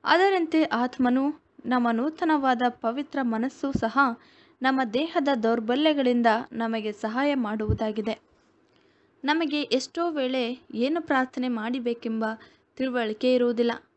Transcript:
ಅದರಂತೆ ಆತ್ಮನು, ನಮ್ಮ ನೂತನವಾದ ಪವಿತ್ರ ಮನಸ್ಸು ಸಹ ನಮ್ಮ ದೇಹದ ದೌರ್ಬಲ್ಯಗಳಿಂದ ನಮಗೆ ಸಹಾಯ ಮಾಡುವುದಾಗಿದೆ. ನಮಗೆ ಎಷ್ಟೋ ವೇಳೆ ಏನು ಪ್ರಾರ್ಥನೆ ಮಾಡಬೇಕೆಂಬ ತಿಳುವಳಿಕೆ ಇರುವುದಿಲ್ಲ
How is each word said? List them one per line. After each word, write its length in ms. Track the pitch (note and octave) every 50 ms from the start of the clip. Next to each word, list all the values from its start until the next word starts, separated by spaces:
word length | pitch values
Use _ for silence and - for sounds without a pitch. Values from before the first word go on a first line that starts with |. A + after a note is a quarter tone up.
| -
ಅದರಂತೆ 560 | - D4+ E4+ F#4+ G4+ G4 F#4 E4+ D#4+ - D#4+ D#4+ - -
ಆತ್ಮನು, 500 | A3+ B3 B3 - - B3+ B3 B3 C4 C4+ C#4+ D4+ - _ _ _ - -
ನಮ್ಮ 220 | - B3 B3+ A#3+ A#3
ನೂತನವಾದ 720 | A3+ A3+ B3 D#4 D#4 - F4 D#4+ D#4 D4 C4+ C4 B3+ A#3 B3 B3 A#3+ -
ಪವಿತ್ರ 400 | - A3+ A#3 C4+ D4 - - C4+ C4+
ಮನಸ್ಸು 460 | A#3+ A3 A3 A3+ C4+ - - - C#4 C4+
ಸಹ 260 | - - A3+ A3 C4 C#4 B3+ A#3 - - - _ - - _ _ _
ನಮ್ಮ 200 | B3+ C4 C4+ C4 C4 A3 G3+
ದೇಹದ 380 | B3+ D#4 E4+ E4 F4+ C#4 C#4+ C#4 A#3+ G#3+
ದೌರ್ಬಲ್ಯಗಳಿಂದ 840 | A3+ A#3 A#3+ A3 G#3+ B3 C4+ D4+ D#4 D4+ C#4+ C4+ B3 B3 A#3+ A#3 A#3 G#3+ A3+ - - -
ನಮಗೆ 400 | A3 A3+ A3+ A3+ A3+ G#3 G#3+ G#3
ಸಹಾಯ 380 | - - G#3+ A3 B3 C#4 D4 C#4+
ಮಾಡುವುದಾಗಿದೆ. 800 | C4+ A#3 G#3 G#3+ G#3+ G#3+ G#3+ - - A3+ A3 G#3+ A3 G#3 A3+ A3 - _ _ _ _ _ _ _ _ _ _ _ _ _ _ _ _ _ _ _ _ -
ನಮಗೆ 360 | C4+ D4+ D#4+ E4+ D4 C#4+ D4 C#4+ - A3+
ಎಷ್ಟೋ 300 | C4 B3+ - _ E4+ E4+ F4
ವೇಳೆ 320 | D#4+ D4 C4 B3+ C4 C4 B3 A#3 B3 - _ _ -
ಏನು 240 | G#3+ A#3+ C#4 D#4 E4+ E4
ಪ್ರಾರ್ಥನೆ 460 | - D4 C4 C4 B3+ - - B3 B3+
ಮಾಡಬೇಕೆಂಬ 760 | B3 A3 G#3+ A#3 B3 C4+ A#3 A#3+ A#3 A#3+ - A#3 A3 A3 A3 A3 A3 A3+ - - _ _ _ _ _ -
ತಿಳುವಳಿಕೆ 500 | B3+ C4 B3 B3 A#3 G#3+ G#3+ G#3+ - B3+ B3+
ಇರುವುದಿಲ್ಲ 380 | B3 A#3+ A#3+ A#3+ G#3+ A#3+ A#3 A#3 - _ _ _